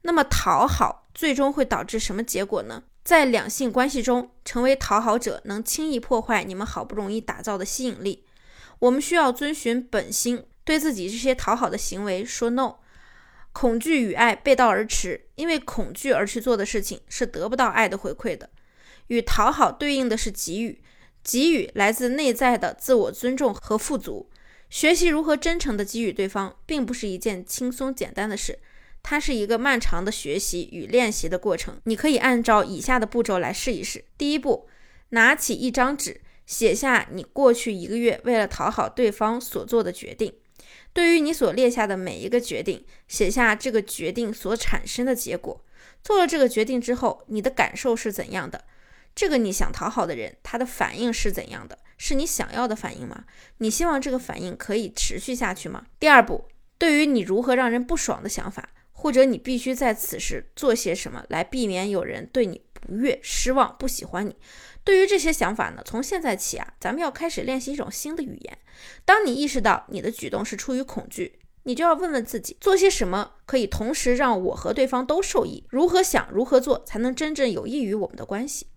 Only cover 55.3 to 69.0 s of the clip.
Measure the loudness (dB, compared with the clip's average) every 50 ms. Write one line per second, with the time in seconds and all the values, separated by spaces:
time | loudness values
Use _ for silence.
55.3 | -4 -2 -2 -4 -4 -6 -10 -12 -12 -12 -14 -18 -8 2 6 10 10 10 8 6
56.3 | -2 -8 -8 -12 -20 -20 -20 _ _ _ 4 4 6 6 4 4 2 2 2 2
57.3 | 0 0 2 4 4 4 4 2 2 0 0 -2 -2 -2 -2 -4 -4 -6 -6 -8
58.3 | -6 -6 -8 -8 -10 -12 -16 -16 -20 -20 _ _ -14 -4 -2 2 6 6 6 6
59.3 | 4 -2 -4 -4 -4 -2 -2 -4 -2 0 0 0 0 0 -4 -8 -6 -6 -6 -6
60.3 | -6 -6 -10 -14 _ -2 2 2 2 2 0 -4 -4 -4 -6 -10 -10 -12 -10 -6
61.3 | -4 -4 -4 -4 -2 -2 -2 -2 -2 -2 -2 -2 -2 -4 -4 -4 -8 -10 -12 -4
62.3 | 0 0 0 0 -2 -12 _ _ -18 -16 -12 -10 -4 -2 0 0 0 -2 -4 -4
63.3 | -2 0 0 2 4 4 4 2 0 -6 -6 -4 -4 -6 -10 -8 -6 -6 -6 -6
64.3 | -8 _ -20 -20 -20 -20 -20 -20 -20 -4 2 4 6 6 6 6 4 2 2 2
65.3 | 2 2 0 -2 0 -2 -4 -4 -6 -12 -14 -8 -6 -6 -4 -4 -4 -2 -2 -2
66.3 | -2 -2 -4 -8 -6 -8 -10 -12 -14 -8 -6 -4 -4 -2 -4 -4 -4 -4 -6 -6
67.3 | -4 -4 -4 -4 -4 -4 -6 -6 -8 -8 -8 -8 -8 -10 -8 -8 -8 -8 -8 -8
68.3 | -10 -14 -16 -18 -20 -20 _ _ -20 -20 -20 -20 -20 -4